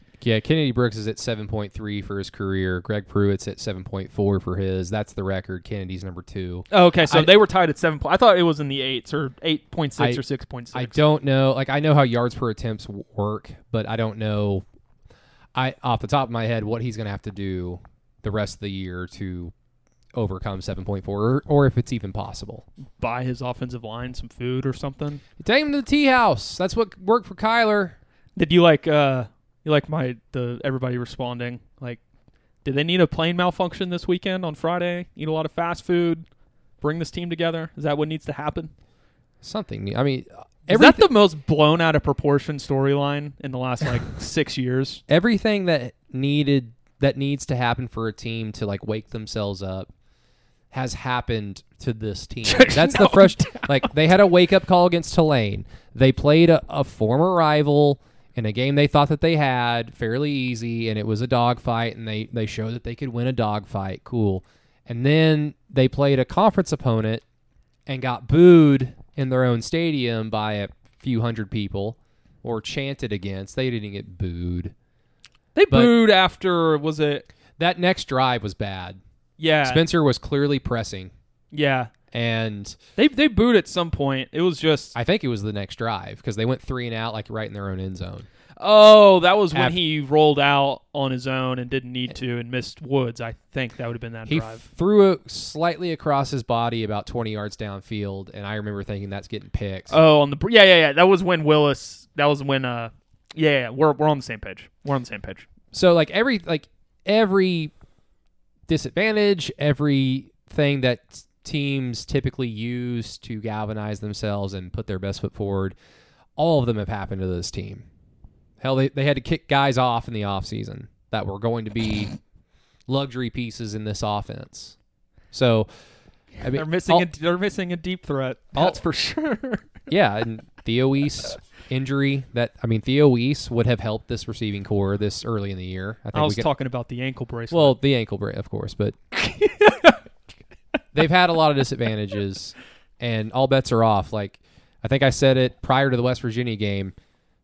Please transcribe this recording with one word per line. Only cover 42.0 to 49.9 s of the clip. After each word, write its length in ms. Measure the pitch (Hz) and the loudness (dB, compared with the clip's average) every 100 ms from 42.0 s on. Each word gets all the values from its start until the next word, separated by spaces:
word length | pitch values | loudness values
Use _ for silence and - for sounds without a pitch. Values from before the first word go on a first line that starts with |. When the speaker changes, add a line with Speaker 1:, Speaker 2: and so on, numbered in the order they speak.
Speaker 2:
proportion 540 | - 139 147 143 - 143 | 0 -2 0 -2 -2 -8
storyline 760 | - 135 139 143 143 143 147 - | -4 -2 0 0 -2 -4 -8 -12
in 100 | 139 | -10
the 80 | 127 | -6
last, 260 | 127 123 | -6 -4
like, 160 | 139 120 - | -4 -4 -6
Speaker 1:
<laughs> 80 | - | -12
Speaker 2:
six 380 | - 160 147 - | -6 -4 -2 -2
years? 460 | 123 127 135 - - | -2 -2 -2 -6 0
Speaker 1:
Everything 580 | 165 220 208 220 208 180 | 2 4 2 0 0 0
that 280 | 151 123 - _ | -2 -2 -14 _
needed, 600 | 131 139 147 143 139 117 - _ - | -4 -2 0 2 0 0 -12 _ -2
that 160 | 139 131 | -2 0
needs 280 | 139 143 - | -4 -4 -4
to 100 | 123 | -2
happen 320 | 120 117 127 | -2 -2 -6
for 200 | 123 113 | -8 -8
a 40 | |
team 400 | 104 117 113 110 | -8 -8 -8 -8
to, 140 | 104 104 | -8 -6
like, 200 | 98 107 | -6 -6
wake 240 | 107 - | -8 -8
themselves 520 | 113 107 113 101 95 | -14 -10 -6 -6 -6
up 300 | 95 95 - | -8 -10 -12